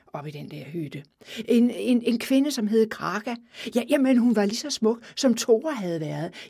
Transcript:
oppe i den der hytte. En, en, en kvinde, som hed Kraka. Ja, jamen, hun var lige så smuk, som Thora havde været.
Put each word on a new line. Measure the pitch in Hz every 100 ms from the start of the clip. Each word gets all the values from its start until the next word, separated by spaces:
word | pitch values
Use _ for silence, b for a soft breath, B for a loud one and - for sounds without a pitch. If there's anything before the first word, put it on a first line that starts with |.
| b
oppe | 151 147
i |
den | 151 -
der | 151
hytte. | 135 170 147 143 - _ B B 220
En, | 240 247
en, | 175 208 247
en | 233 233
kvinde, | - 269 285
som | 285 214
hed | 220 220
Kraka. | - 160 196 214 240 B B B 233
Ja, | 240
jamen, | 285 262 254
hun | 240 214
var | 202
lige | 233
så | 294
smuk, | - 220 233 B B
som | 269 233
Thora | - 226 311
havde | 269 185 165
været. | 156 147 170 B B